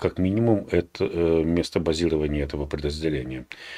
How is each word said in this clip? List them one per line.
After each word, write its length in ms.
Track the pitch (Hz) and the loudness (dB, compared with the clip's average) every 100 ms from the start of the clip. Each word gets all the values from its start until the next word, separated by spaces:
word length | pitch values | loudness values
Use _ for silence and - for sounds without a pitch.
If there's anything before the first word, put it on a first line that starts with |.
как 180 | 92 - | -2 0
минимум, 480 | 92 104 117 104 - | 0 2 4 2 2
это, 340 | 87 85 - | 0 0 -2
э, 380 | 95 85 82 82 | -2 2 2 4
место 360 | 80 85 82 92 | 4 2 0 0
базирования 640 | 82 80 85 78 76 76 | 0 2 2 2 0 0
этого 220 | 69 73 71 | -2 -4 -4
подразделения. 800 | 71 71 73 80 71 64 64 - - - | -4 -4 -2 -2 -2 -4 -10 -12 -16 -16